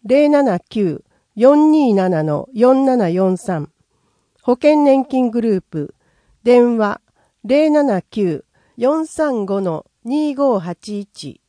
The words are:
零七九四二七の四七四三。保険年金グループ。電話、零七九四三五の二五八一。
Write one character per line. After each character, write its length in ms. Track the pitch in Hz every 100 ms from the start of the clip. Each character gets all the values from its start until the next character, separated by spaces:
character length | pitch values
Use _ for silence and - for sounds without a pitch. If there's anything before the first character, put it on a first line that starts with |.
零 240 | 214 269 294
七 320 | 294 277 175
九 420 | _ 220 190 147 _ _ _ -
四 340 | 247 294 311
二 240 | 311 269
七 280 | 196 185 170
の 260 | 156 147 -
四 320 | 247 247 269
七 240 | 269 247 185
四 300 | 180 190 185
三。 320 | - 165 147 _ _ _ _ _ _ _
保 120 | -
険 280 | 247 302 302
年 240 | 285 269 254
金 240 | 262 247
グ 100 | 226
ル 200 | 226 190
ー 20 |
プ。 320 | _ 160 143 _ _ _ _ _
電 340 | 233 240 240 233
話、 240 | 208 - _ _ _ _
零 260 | 202 277 311
七 320 | 302 285 190
九 420 | - 226 190 147 - _ _ -
四 300 | 247 311 320
三 400 | - 302 240 196
五 140 | 196
の 260 | 185 156 - _
二 300 | 233 285 302
五 240 | 269 277 208
八 420 | 175 175 - 208
一。 400 | 202 - 147 -